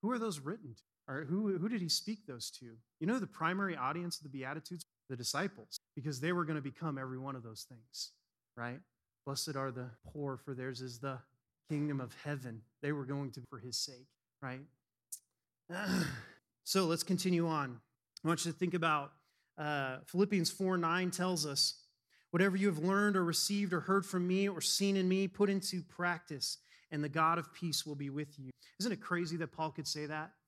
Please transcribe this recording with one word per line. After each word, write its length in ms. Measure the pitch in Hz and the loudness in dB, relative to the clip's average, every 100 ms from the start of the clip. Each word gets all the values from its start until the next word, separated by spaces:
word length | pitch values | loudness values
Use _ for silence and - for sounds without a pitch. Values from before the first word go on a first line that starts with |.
Who 80 | 202 | 0
are 80 | 247 | 0
those 200 | 226 156 | 0 -4
written 360 | 139 220 151 | -6 -6 -8
to? 80 | 113 _ _ - | -16 _ _ -8
Or 140 | 135 | -8
who, 340 | 147 180 214 185 | -2 0 2 0
who 100 | 190 | 0
did 120 | 233 | 0
he 80 | 175 | 0
speak 380 | - - 214 - | 0 -2 -8 -8
those 240 | 123 - - | -10 -10 -10
to? 60 | 123 113 _ _ | -16 -18 _ _
You 60 | 160 | 0
know 120 | 247 | 0
the 80 | 202 | -2
primary 500 | - 160 185 196 156 | -2 0 2 -2 0
audience 420 | 127 160 175 - | -2 -2 -4 -6
of 40 | |
the 60 | 147 | -8
Beatitudes? 560 | 135 131 151 - 180 - _ _ | -8 -6 -8 -8 -12 -12 _ _
The 80 | 127 | -6
disciples, 640 | 120 139 196 - 107 - _ - | -2 0 -2 -4 -14 -14 _ -8
because 240 | 135 131 | -6 -2
they 100 | 156 | 0
were 140 | 180 | 0
gonna 160 | 160 156 | 0 -2
become 360 | 139 131 165 135 | -4 -6 -6 -4
every 220 | 131 131 | -6 -8
one 160 | 135 | -8
of 80 | 131 | -8
those 240 | 117 110 - | -10 -14 -16
things, 440 | 120 117 - - _ _ _ _ - | -18 _ -12 -12 _ _ _ _ -8
right? 220 | 120 131 - _ _ _ - | -6 -6 -14 _ _ _ -6
"Blessed 300 | 139 - 139 | -4 -2 -2
are 160 | 135 | -2
the 180 | 127 123 110 | -4 -8 -10
poor, 320 | - 151 143 131 | -14 -6 -6 -6
for 180 | - | -8
theirs 260 | 127 127 123 | -6 -6 -6
is 200 | 127 117 | -8 -6
the 180 | 135 131 - _ _ _ _ | -6 -6 -10 _ _ _ _
kingdom 320 | 151 147 139 | -2 0 -2
of 140 | 123 - | -4 -8
heaven." 400 | 147 147 123 113 - _ | -6 -6 -6 -12 -14 _
They 120 | 143 | -4
were 120 | 147 | -2
going 280 | 131 139 139 | -2 -4 -4
to, 100 | 139 120 | -8 -12
for 80 | 131 | -12
his 180 | 127 120 | -6 -4
sake, 300 | - 127 131 _ _ _ | -4 -8 -20 _ _ _
right? 200 | 135 127 139 _ _ _ _ - _ _ _ _ _ | -8 -8 -10 _ _ _ _ -16 _ _ _ _ _
<clears throat> 380 | 180 208 185 147 123 - - _ _ | -4 0 2 2 -2 -10 -20 _ _
So 220 | - 190 | 0 4
let's 180 | 180 165 | 6 4
continue 460 | - 180 185 175 170 | 2 2 4 4 4
on. 320 | 160 135 120 _ _ _ - | 2 0 -6 _ _ _ -4
I 40 | 156 | 0
want 160 | 165 | 2
you 80 | 170 | 0
to 40 | 151 | 0
think 180 | 180 | 0
about, 380 | 180 165 151 143 _ _ _ _ - | 2 4 2 0 _ _ _ _ -6
uh, 400 | 151 147 135 127 - | -2 0 -2 -4 -4
Philippians 460 | 175 208 202 165 | 2 4 6 2
four 260 | - 190 185 | 2 2 4
nine 320 | 165 175 185 | 4 2 2
tells 340 | 180 180 175 | 2 0 2
us, 380 | 147 139 - - _ _ _ _ _ | 0 4 2 2 _ _ _ _ _
"Whatever 260 | 170 196 190 | 4 6 6
you 120 | 202 | 4
have 100 | 156 | 4
learned 380 | 170 196 208 190 | 4 6 6 4
or 80 | |
received 480 | 175 160 - 202 202 | 4 2 2 2 2
or 80 | 175 | 0
heard 260 | - 196 190 | 4 2 4
from 220 | 185 180 | 0 2
me 180 | 185 196 | 4 2
or 140 | 175 | 0
seen 360 | - - 202 196 | 0 2 4 4
in 120 | 185 | 4
me, 180 | 190 190 | 4 2
put 240 | - 208 | 4 4
into 320 | 196 185 185 | 4 0 -4
practice, 760 | - - 175 170 - 143 - - _ - _ | -6 -2 0 0 -4 -4 -4 -4 _ -20 _
and 100 | 151 | -2
the 60 | 147 | 0
God 300 | 147 160 170 | 4 6 4
of 140 | 156 | 0
peace 320 | - 175 147 | -4 -2 -2
will 120 | - 143 | -2 -4
be 140 | 139 | -4
with 280 | 139 147 147 | -4 -6 -8
you." 140 | 131 - - _ | -14 -16 -20 _
Isn't 140 | 214 | -2
it 80 | 196 | -2
crazy 360 | - 175 170 165 | 0 0 0 -2
that 100 | 160 | -4
Paul 240 | - 160 | -2 -4
could 160 | 156 147 | -4 -6
say 180 | 151 151 | -4 -4
that? 300 | 156 156 _ | -6 -8 _